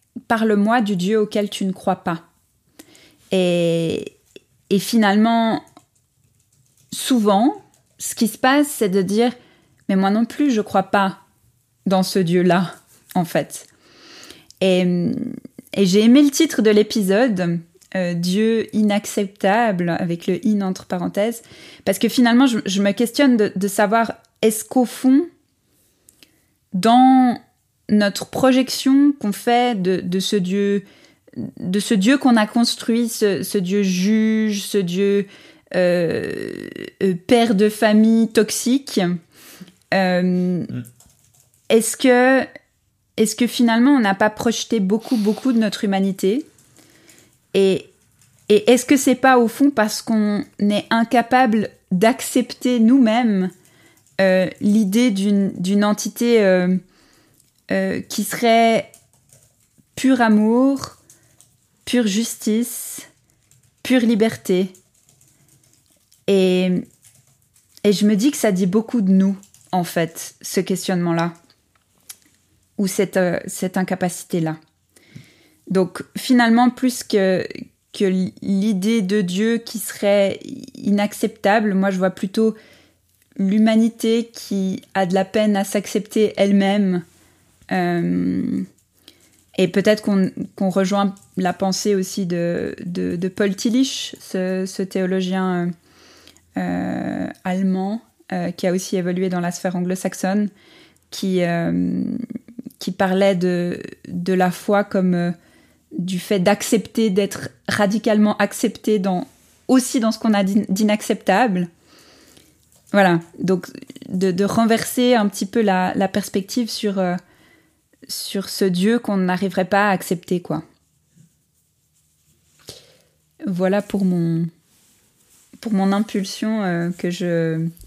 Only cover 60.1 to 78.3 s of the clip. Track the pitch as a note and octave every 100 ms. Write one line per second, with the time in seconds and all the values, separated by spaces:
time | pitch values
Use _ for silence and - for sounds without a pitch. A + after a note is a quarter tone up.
60.1 | B3+ A3+ G#3+ G#3+ A#3 C4+ C4+ - - _
61.1 | - _ _ _ _ _ _ - B3 G#3+
62.1 | G3 A#3 - - G#3+ A#3+ - - - -
63.1 | _ _ _ _ _ _ _ - B3+ A3+
64.1 | A3+ A3 - - F#3 F#3 - _ _ _
65.1 | _ _ _ _ _ _ _ _ _ _
66.1 | _ - G3 F#3 F3+ F#3 F3+ - _ _
67.1 | _ _ _ _ _ _ - G#3 G3 G#3
68.1 | G#3 C4 - A3 F#3 F#3+ G#3+ A3 B3 F#3+
69.1 | F#3+ F#3+ F#3+ - _ _ F#3 E3+ - E3
70.1 | - - - - - F#3 F#3 - F3+ F3
71.1 | E3 E3+ E3 _ _ _ _ _ _ _
72.1 | - _ _ _ _ _ - F#3+ F#3+ F#3+
73.1 | F#3+ F3+ - - - F#3 - F#3 F3+ F3+
74.1 | - - F3+ D#3+ D#3 _ _ _ _ _
75.1 | - - _ _ _ - F#3+ F3 - -
76.1 | - - B3 A#3 A#3 B3 B3 B3+ A#3+ -
77.1 | G#3 F#3+ F#3 - - - _ _ - G3
78.1 | F#3 F#3